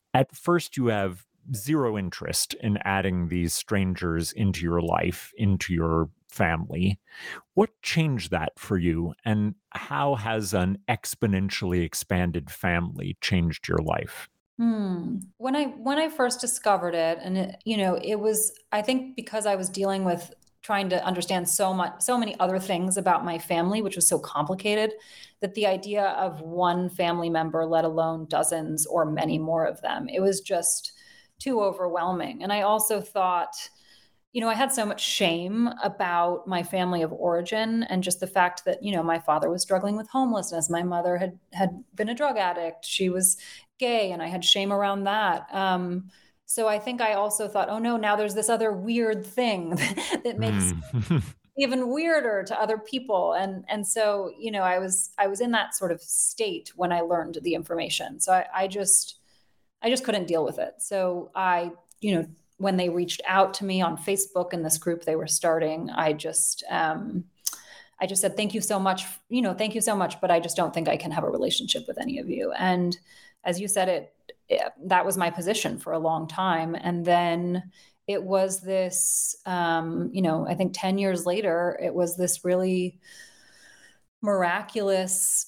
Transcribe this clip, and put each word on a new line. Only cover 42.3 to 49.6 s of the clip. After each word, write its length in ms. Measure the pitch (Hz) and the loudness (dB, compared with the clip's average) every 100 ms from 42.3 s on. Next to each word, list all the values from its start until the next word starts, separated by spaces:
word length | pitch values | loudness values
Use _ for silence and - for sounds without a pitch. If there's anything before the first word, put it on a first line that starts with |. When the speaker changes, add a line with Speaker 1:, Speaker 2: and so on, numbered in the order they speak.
| 220 | 2
Speaker 2:
addict. 480 | 185 175 165 - - | 0 0 -4 -6 -6
She 240 | - 190 | 0 0
was 280 | 180 185 - - - - - | 2 2 2 -4 -20 -18 -4
gay 320 | 247 233 196 | 0 2 0
and 80 | 175 | -2
I 60 | 165 | -4
had 180 | 180 175 | -2 2
shame 260 | 202 196 | 4 4
around 320 | 202 202 202 196 | 2 2 0 0
that. 480 | 214 202 175 - | 2 2 0 -2
Um, 560 | 196 190 180 180 180 185 - _ _ - | -2 2 2 0 -4 -6 -16 _ _ -8
so 240 | - 220 | 0 2
I 100 | 214 | 0
think 220 | 214 247 | -2 0
I 120 | 226 202 | 2 2
also 320 | 208 208 208 | 0 0 -2
thought, 200 | 208 180 | 0 0
"Oh 100 | 214 | 0
no, 180 | 233 233 | 0 2
now 180 | 214 208 | 2 2
there's 200 | 208 196 | 2 0
this 140 | 214 | 2
other 220 | 226 220 | 2 2
weird 540 | 196 202 233 226 214 - | 0 -2 0 2 0 -4
thing 440 | - 240 196 | -2 0 0